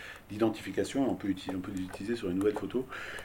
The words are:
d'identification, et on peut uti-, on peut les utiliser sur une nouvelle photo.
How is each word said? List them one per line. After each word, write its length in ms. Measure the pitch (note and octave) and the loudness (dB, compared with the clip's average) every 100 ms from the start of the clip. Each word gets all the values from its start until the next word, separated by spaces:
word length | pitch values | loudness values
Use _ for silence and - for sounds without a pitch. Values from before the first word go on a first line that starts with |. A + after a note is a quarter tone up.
| - - - | -12 -14 -10
d'identification, 720 | G#2 A2+ A2 - F#2+ F#2+ C#3 B2+ | 2 4 4 -2 0 0 2 2
et 40 | |
on 40 | |
peut 140 | F2+ G2+ | 2 0
uti-, 240 | F#2 - F#2+ | 0 -2 -4
on 40 | |
peut 120 | F#2 F#2+ | -2 -4
les 80 | |
utiliser 320 | F#2 F2+ G2+ A#2 | -4 -4 -2 -2
sur 140 | G2 | 0
une 60 | F#2 | 4
nouvelle 200 | G#2 G2+ | 4 4
photo. 300 | F#2+ A#2+ C3 - - - | 0 -2 -2 -6 -8 -10